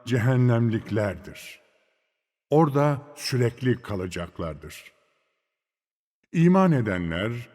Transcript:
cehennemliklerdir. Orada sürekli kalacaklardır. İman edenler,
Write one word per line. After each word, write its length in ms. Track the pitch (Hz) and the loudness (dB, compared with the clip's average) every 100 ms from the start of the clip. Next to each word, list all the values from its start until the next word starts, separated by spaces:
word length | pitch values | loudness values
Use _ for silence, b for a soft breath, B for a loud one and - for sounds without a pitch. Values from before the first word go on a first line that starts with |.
| 110 | -4
cehennemliklerdir. 1600 | 120 123 127 123 117 117 110 - 107 104 87 78 73 - - _ _ _ _ _ _ _ _ - | 0 2 2 2 2 2 -2 -4 -4 -4 -6 -14 -18 -20 -20 _ _ _ _ _ _ _ _ 0
Orada 520 | 147 160 139 147 135 - - | 2 4 2 0 0 -8 -14
sürekli 680 | - 127 120 - 127 107 | -4 0 0 0 -2 -2
kalacaklardır. 1080 | - 101 92 85 85 - 82 73 78 - - _ _ _ _ _ _ _ _ _ _ _ _ _ _ | -4 -8 -6 -8 -10 -8 -10 -10 -16 -20 -20 _ _ _ _ _ _ _ _ _ _ _ _ _ _
İman 400 | 170 170 190 185 | 2 4 6 4
edenler, 600 | 143 107 90 87 82 110 120 120 | 2 0 -2 -2 -4 -4 -6 -12